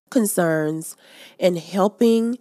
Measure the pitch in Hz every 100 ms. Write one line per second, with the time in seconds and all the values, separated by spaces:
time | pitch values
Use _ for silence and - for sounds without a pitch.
0 | _ 262 208 - 170 160 151 160 - -
1 | - - - - 180 165 156 185 202 -
2 | 233 226 233 247